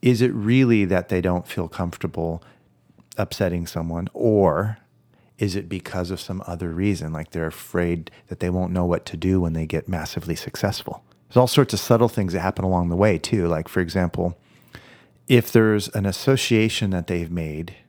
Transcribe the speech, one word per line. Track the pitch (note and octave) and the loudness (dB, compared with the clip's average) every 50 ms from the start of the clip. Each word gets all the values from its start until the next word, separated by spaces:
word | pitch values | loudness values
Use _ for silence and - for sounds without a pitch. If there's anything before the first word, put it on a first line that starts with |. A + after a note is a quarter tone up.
Is | - B2+ B2 A2 | 4 4 4 4
it | B2 B2 - | 4 2 2
really | A2+ G2+ G#2+ A#2+ C3 C3 A#2+ A#2 G#2+ G2+ | 0 0 2 4 4 6 6 4 4 4
that | F2+ F#2+ F2+ F2 - | 2 2 0 0 0
they | - F#2 | -2 0
don't | E2+ F#2 F2 F2+ F2 - | 2 2 0 0 -2 -6
feel | - - F2 E2 | -6 -6 -6 -6
comfortable | - - F#2 F2 E2+ - - E2+ E2 - E2 E2 E2 F2 - - _ _ _ _ _ _ _ _ _ _ _ _ - - | -4 -6 -6 -6 -4 -6 -8 -8 -4 -4 -4 -4 -4 -6 -10 -18 _ _ _ _ _ _ _ _ _ _ _ _ -6 -6
upsetting | G#2 - - - G2+ F2+ F2 F2 E2+ | -6 -6 -2 -2 -2 -2 0 -2 -6
someone, | E2+ - E2+ E2 E2+ E2 E2+ F#2+ - _ | -6 -6 -6 -6 -4 -4 -6 -6 -8 _
or | - A2+ A#2 G#2+ G#2 G2 F2 D2 D#2 G2 A2 A2 - _ _ _ _ _ _ _ _ _ _ _ - | 0 2 2 4 6 6 6 4 2 0 -2 -4 -6 _ _ _ _ _ _ _ _ _ _ _ -4
is | G#2+ G2+ F2 | -4 -2 -2
it | G2+ F#2+ E2+ | -4 -8 -6
because | G2 F#2 - - - F#2 F2+ F2 | -10 -10 -10 -8 -6 -6 -4 -4
of | F#2+ F2 | -6 -8
some | - - F#2+ F#2 - | -8 -10 -10 -10 -8
other | - F2 E2 F2 E2+ | -10 -8 -6 -6 -6
reason, | D#2+ E2+ F#2+ G#2 G2 E2 E2 D#2+ | -4 0 0 0 0 0 -4 -6
like | D#2+ D#2 D#2 - | -6 -8 -8 -8
they're | - E2+ E2 D#2+ | -6 -6 -6 -6
afraid | D#2+ - - - - F#2 F2 E2+ F2 E2+ D#2+ - _ - _ _ | -6 -10 -18 -4 -2 0 0 2 0 -2 -4 -12 _ -20 _ _
that | F#2 - | -10 -6
they | - F2+ | -4 -2
won't | F2+ F#2 F#2 F2+ | 0 0 -2 0
know | F2+ F2+ F2 | 0 0 2
what | F2 F2 E2 - - | 2 0 0 -2 -8
to | - E2 | -10 -4
do | D#2+ F#2 F#2+ F#2+ | 0 2 2 2
when | F2 E2+ D#2+ | 2 0 -2
they | D#2+ D#2+ | -2 -4
get | D#2 - D#2+ - - | -2 -4 -4 -4 -4
massively | F#2 E2 D#2 - - - D#2+ - E2 | -6 -6 -6 -6 -8 -8 -6 -6 -6
successful? | - - - - - - G2+ F#2 - - - - - _ _ _ _ _ _ | -6 -8 -12 -8 -2 -2 -2 -2 -4 -8 -12 -12 -14 _ _ _ _ _ _
There's | - B2 | 4 4
all | B2+ B2 | 4 4
sorts | - - C3+ - - | 4 2 2 2 0
of | G2+ | -6
subtle | - - A#2+ A#2 A#2+ A#2 | 2 2 4 4 4 2
things | - - G2+ F2+ E2+ | 2 -2 -2 -2 -2
that | F#2+ | -2
happen | E2+ F#2+ - - F#2 | -2 -2 -2 -2 -2
along | F#2 F#2 F2 F2 E2+ | 0 0 0 0 0
the | E2+ | 2
way, | F2+ G2+ G#2+ F#2+ D#2+ | 2 2 2 2 0
too. | - - - G#2+ F2 E2+ | -2 -2 -2 0 0 0
Like, | E2 D#2 E2+ - | 0 -2 -4 -4
for | - F#2+ | -2 -2
example, | F#2 E2 E2 G2 F2+ F2 - - F2+ E2+ E2 _ _ _ _ _ _ _ _ - - - - - _ _ _ _ _ - | -2 0 0 0 0 0 -2 -2 -4 -4 -4 _ _ _ _ _ _ _ _ -20 -20 -20 -20 -20 _ _ _ _ _ 4
if | C3 A#2+ A2 - | 4 6 6 6
there's | - A#2 A2 A2 G#2+ G#2 G2 - | 4 4 6 6 4 2 0 -2
an | - A2 G2 | -4 -2 -2
association | G2 F#2+ - - - C3+ B2+ - - A#2+ A2 A2 A2 - - A2+ G2+ | -2 -2 -2 2 2 2 2 2 2 4 4 4 2 0 -2 -2 -2
that | F#2+ F2+ E2 - | -2 -2 -2 -2
they've | F2+ F2 E2+ D#2+ | -4 -4 -4 -4
made | E2+ F2 E2 D#2 D2+ D2+ E2 E2+ F2 - _ | -4 -6 -6 -6 -6 -8 -10 -10 -12 -20 _